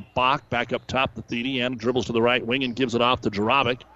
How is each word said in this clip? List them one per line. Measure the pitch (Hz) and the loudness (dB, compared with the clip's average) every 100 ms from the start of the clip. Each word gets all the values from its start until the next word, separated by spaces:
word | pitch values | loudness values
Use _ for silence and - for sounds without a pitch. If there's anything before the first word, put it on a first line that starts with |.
| 98 - | -4 0
Bach, | 127 143 - | 2 0 0
back | 120 117 | -2 -2
up | 123 - | -4 -4
top | 123 131 - | -2 -2 -4
to | |
Thede, | - 120 127 131 | -8 -4 -2 -2
and | 123 123 | -2 -2
dribbles | 113 127 110 | -2 0 0
to | |
the | 117 | 2
right | 120 123 | 2 2
wing | 113 131 | 0 -2
and | 131 113 | -2 -2
gives | 131 117 | 0 2
it | |
off | 120 127 | 2 2
to | 113 | 0
Drobick. | 101 110 139 120 127 - | -2 2 2 2 -2 -8